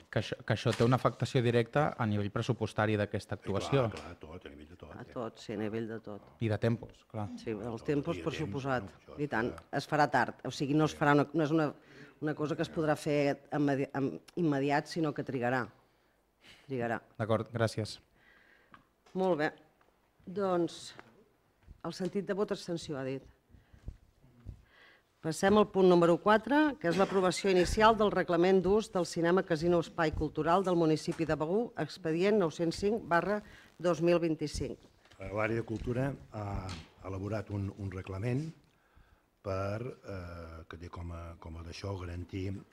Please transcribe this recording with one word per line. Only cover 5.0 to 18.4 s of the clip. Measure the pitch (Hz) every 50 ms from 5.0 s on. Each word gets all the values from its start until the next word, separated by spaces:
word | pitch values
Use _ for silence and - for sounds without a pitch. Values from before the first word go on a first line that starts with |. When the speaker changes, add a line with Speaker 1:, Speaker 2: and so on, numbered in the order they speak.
| 120
Speaker 2:
sí. | - -
Speaker 3:
tot, | 131 117 113 - -
sí, | - - 110
a | 98
nivell | 107 107 107 113 117 107
de | 113 110
tot. | - 107 104 101 - - - -
Speaker 1:
I | 117 110
de | 107 101
tempos, | - 117 120 104 - - - - _ _
clar. | - 110 104 101 247 233
Speaker 3:
Sí, | - 120
els | 110 101
Speaker 2:
Tot, | 104 120 113 110 -
Speaker 3:
tempos, | - 147 143 139 165 170
Speaker 2:
i | -
de | 165
Speaker 3:
per | 160 131
Speaker 2:
temps, | 123 - 101
Speaker 3:
suposat. | 98 139 127 139 131 120 98
Speaker 2:
no? | 92 - - _ - 69
Això | -
Speaker 3:
I | 147 135
tant, | - 110 117 123 -
Speaker 2:
està | - - _ - 139
Speaker 3:
es | - -
farà | 156 151 147 147
tard. | - 127 113 - - - -
O | 127
sigui, | - - 156 127 143
no | 156 156
es | 147
Speaker 2:
Sí. | - -
Speaker 3:
farà | 160 143 143
una, | 147 135 -
no | - 165 156
és | 139
una, | 160 160 156 135 - - - - - - - - - -
una | 143 156 147
cosa | 147 151 156 160
que | 151 165
es | -
podrà | - 175 156 151 147 143
fer | - 160 147 147 143 143 135 135 - -
immedi-, | - 151 147 143 139 131 139 - -
am-, | 139 135 127 78 80 - _ -
immediat, | - 175 156 143 135 135 143 143 151 147 -
sinó | - 180 160 147 127
que | - 139
trigarà. | - 123 131 120 120 131 127 113 - - _ _ _ _ _ _ _ _ _ _ _ _ _ _ - - - _ -
Trigarà. | 135 123 117 117 113 - - - _ -
Speaker 1:
D'acord, | 113 104 113 104 - -
gràcies. | - 113 113 107 - - 107 - - - - _ _ _ _ _ - _